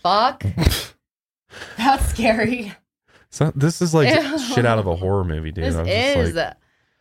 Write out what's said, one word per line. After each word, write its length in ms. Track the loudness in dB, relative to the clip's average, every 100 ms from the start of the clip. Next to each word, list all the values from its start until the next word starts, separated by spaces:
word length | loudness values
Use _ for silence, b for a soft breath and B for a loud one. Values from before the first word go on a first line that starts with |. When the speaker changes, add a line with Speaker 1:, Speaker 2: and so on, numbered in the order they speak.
Speaker 1:
fuck? 440 | 0 2 2 0 -4
Speaker 2:
<laughs> 440 | 0 0 0 -4 -18 _ _ _ _ _ B B -2
Speaker 1:
That's 300 | 0 2 0
scary. 680 | 0 0 2 0 -4 -8 -16 _ _ b b b
Speaker 2:
So 220 | -2 0 2
this 240 | 0 0
is 140 | 0
like 160 | 4 4
Speaker 1:
Ew. 300 | 4 2 -4
Speaker 2:
shit 260 | -2 0 2
out 140 | 2
of 80 | 0
a 80 | -2
horror 280 | 0 0
movie, 280 | -2 -4 -6
dude. 140 | -4 -4
Speaker 1:
This 100 | -2
Speaker 2:
I 60 |
was 60 | -2
just 300 | 0 0 0 0
Speaker 1:
is. 60 | -2
Speaker 2:
like, 180 | -4 -8 _ _ _ _